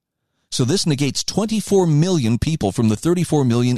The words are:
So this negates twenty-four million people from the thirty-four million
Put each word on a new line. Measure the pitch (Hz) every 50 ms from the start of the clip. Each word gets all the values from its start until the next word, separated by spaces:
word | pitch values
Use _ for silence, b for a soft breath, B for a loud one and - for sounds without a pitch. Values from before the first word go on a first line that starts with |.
| _ _ _ _ _ _ _ _ _ _
So | - - 131
this | 117 160 202 -
negates | 175 143 131 147 135 - - -
twenty-four | - - 185 208 220 220 214 - - 208 196 180 170
million | 151 147 160 185 190 165 120 110 117 120
people | - 156 160 156 - 101
from | 90 - 120 107
the | 107 101
thirty-four | - 160 175 180 165 - 160 151 135
million | 123 117 120 123 123 123